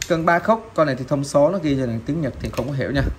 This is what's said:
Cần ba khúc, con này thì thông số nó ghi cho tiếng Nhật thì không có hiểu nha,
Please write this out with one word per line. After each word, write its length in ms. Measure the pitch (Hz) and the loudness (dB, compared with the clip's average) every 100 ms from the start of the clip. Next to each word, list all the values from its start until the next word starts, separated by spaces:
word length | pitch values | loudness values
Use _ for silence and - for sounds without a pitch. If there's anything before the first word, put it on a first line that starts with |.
| - | -2
Cần 180 | 165 165 | 0 2
ba 140 | 170 | 2
khúc, 320 | 202 226 - - | 2 0 0 0
con 120 | 151 | 0
này 80 | 127 | 0
thì 100 | 131 | -2
thông 160 | 143 | -2
số 280 | 139 143 151 | 2 4 4
nó 60 | 190 | 2
ghi 200 | 156 135 | 0 0
cho 80 | 123 113 143 | 0 -4 -4
tiếng 160 | 160 | -2
Nhật 120 | 117 - | -4 -4
thì 100 | 113 | -6
không 140 | - 131 | -4 -4
có 60 | |
hiểu 180 | 139 95 | -2 -2
nha, 100 | 135 - | 0 0